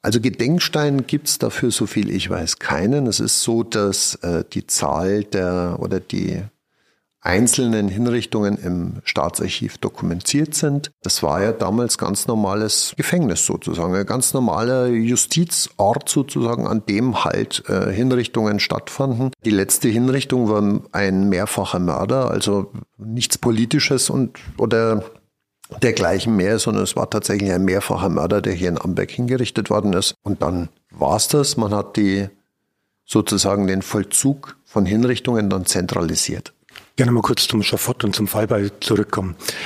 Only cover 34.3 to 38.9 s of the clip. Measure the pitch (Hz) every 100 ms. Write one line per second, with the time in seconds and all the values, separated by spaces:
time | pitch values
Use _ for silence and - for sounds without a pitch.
34.3 | 143 - - _ 110 92 107 123 120 -
35.3 | 117 104 95 90 95 90 95 82 80 -
36.3 | 80 - - _ - - - 123 120 104
37.3 | - - 110 98 107 - - 104 98 101
38.3 | 107 107 110 101 - -